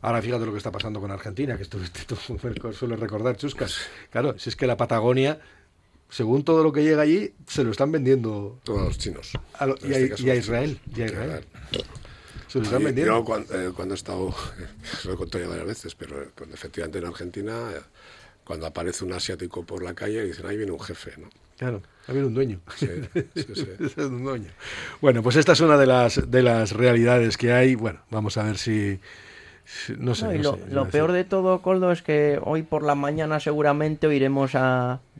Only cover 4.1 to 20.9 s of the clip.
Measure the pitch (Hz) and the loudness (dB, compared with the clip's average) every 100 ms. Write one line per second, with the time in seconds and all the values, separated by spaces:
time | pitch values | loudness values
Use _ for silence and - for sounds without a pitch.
4.1 | 117 139 - - - 127 120 120 113 117 | -2 -2 -2 -8 -2 0 2 2 2 4
5.1 | 127 135 156 - - _ _ _ _ _ | 4 2 0 -10 -20 _ _ _ _ _
6.1 | - 113 135 147 160 156 143 151 151 151 | -4 2 2 4 4 6 4 4 6 6
7.1 | 175 208 _ - - 120 107 143 156 131 | 4 2 _ -8 -2 0 2 0 2 4
8.1 | 135 113 104 101 123 - 104 90 - 107 | 4 2 -4 -8 -12 -4 0 0 -2 -6
9.1 | 78 - - - - 139 135 139 135 131 | -8 -8 -10 -10 -4 -2 -2 -2 2 2
10.1 | 104 127 123 104 117 147 131 - 110 113 | 2 2 2 2 0 -2 -4 -10 -6 -4
11.1 | - 113 78 - - - - - - - | -4 -6 -8 -12 -20 -8 -6 -6 -14 -18
12.1 | - - - - 131 107 123 147 127 110 | -20 -18 -20 -6 -4 0 0 2 2 2
13.1 | 113 113 110 107 101 92 90 92 95 - | 2 0 -4 -4 -6 -4 -6 -6 -6 -6
14.1 | 92 95 - - - - - - - 90 | -4 -4 -4 -10 -12 -16 -16 -12 -10 -8
15.1 | 90 87 90 87 85 82 113 85 - - | -8 -6 -6 -6 -6 -8 -10 -12 -14 -12
16.1 | 71 69 - - - - - 82 90 87 | -12 -14 -16 -20 -16 -12 -8 -8 -6 -8
17.1 | 85 90 92 104 117 117 78 - _ - | -10 -10 -8 -8 -8 -8 -12 -14 _ -20
18.1 | - - _ - 82 80 - 87 - 92 | -20 -20 _ -12 -10 -8 -6 -6 -6 -6
19.1 | 90 - 90 90 90 87 90 90 87 101 | -6 -6 -6 -8 -10 -10 -10 -10 -8 -6
20.1 | 110 101 78 95 104 101 80 - | -4 -6 -8 -8 -6 -6 -6 -10